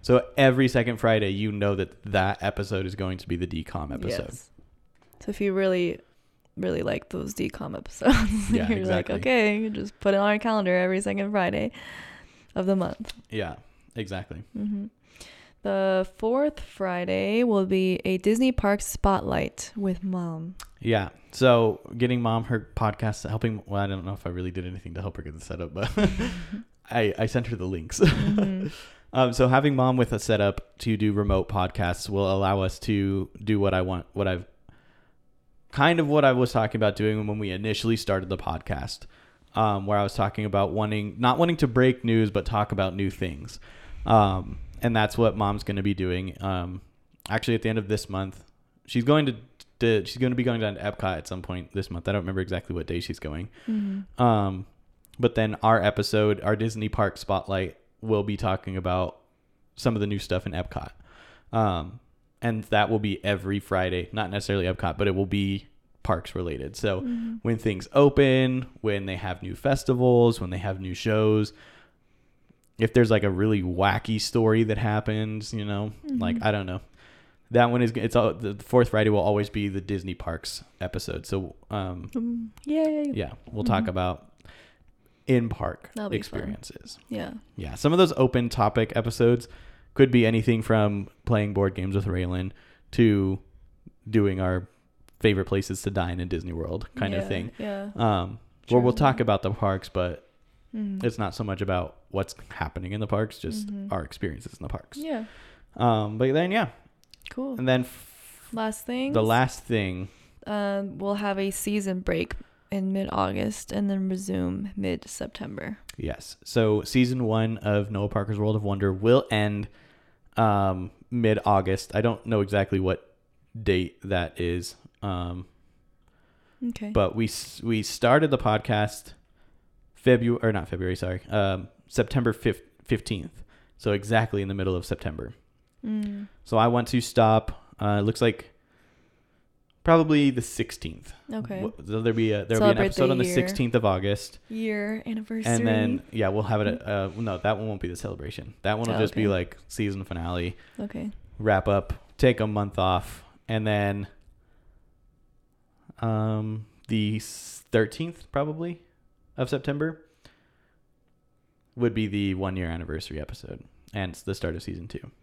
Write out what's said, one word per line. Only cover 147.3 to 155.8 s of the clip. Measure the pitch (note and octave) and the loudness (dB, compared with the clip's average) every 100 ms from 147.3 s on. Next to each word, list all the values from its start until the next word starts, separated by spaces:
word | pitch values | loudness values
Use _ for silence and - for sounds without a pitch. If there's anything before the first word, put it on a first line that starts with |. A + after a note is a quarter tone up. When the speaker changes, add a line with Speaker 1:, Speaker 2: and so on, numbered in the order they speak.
| F2+ | -2
Speaker 1:
that | G#2 G#2+ | 0 0
one | A2 | -2
won't | G2+ | -6
be | F2 | -6
the | F2 | -8
celebration. | G2+ F#2 D2+ - - - | -10 -8 -10 -12 -16 -6
That | F#2+ G#2+ | -2 0
one | A#2 | 0
will | A2 | 0
Speaker 2:
Oh, | |
Speaker 1:
just | G#2+ | 0
be, | - G#2+ | 2 0
Speaker 2:
okay. | |
Speaker 1:
like, | F#2 F2 - - | 0 -2 -10 -16
season | - G#2 G2 | -6 -4 -4
finale. | F#2+ E2+ E2 F2+ F2 F2+ - - | -8 -8 -4 -4 -4 -8 -18 -12
Speaker 2:
Okay. | G#3 A3+ G#3+ - - - | -12 -8 -10 -12 -18 -4
Speaker 1:
Wrap | G#2+ F#2+ G2 | 2 2 4
up, | G2+ - - - - | 0 0 -10 -10 2
take | C3 A#2+ | 4 4
a | G#2+ | 0
month | G#2 G2+ - | 0 -2 0
off, | F#2 F#2 - - - _ - | 2 2 -2 -16 -20 _ -6
and | A2+ G#2+ | -2 0
then, | G#2 G2+ G2+ G2+ - _ _ _ _ _ _ _ _ _ _ _ _ _ _ _ _ | 0 0 -2 -8 -14 _ _ _ _ _ _ _ _ _ _ _ _ _ _ _ _